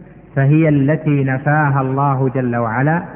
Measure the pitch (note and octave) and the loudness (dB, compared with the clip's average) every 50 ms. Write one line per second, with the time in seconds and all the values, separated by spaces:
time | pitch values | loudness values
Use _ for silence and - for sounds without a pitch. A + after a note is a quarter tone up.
0 | - - - - - - - C3+ C3+ C3+ D3+ D#3 D#3+ D#3 D3 C#3+ C3+ C#3+ D#3+ D3+ | -20 -20 -20 -20 -20 -6 -2 0 2 4 4 4 4 4 2 2 2 0 0 0
1 | - D3+ D3 C#3+ C3+ C3+ C3 C3 C#3 C#3+ D3 D#3 D3+ C#3+ C3+ C#3 C3 C3 C3+ C3+ | 0 0 0 0 0 -2 -2 -2 -2 0 0 2 2 0 0 0 -2 -2 -2 -2
2 | C#3+ C#3+ C3+ C3 C3+ C3 A#2+ C3 B2+ A#2+ A#2+ A#2+ A#2 A2 A2 B2 C3+ D3+ E3 F3 | 0 0 0 0 -2 -2 -2 -2 -2 -2 -2 -2 -2 -2 -2 0 0 0 0 -2
3 | F#3 - - | -4 -8 -14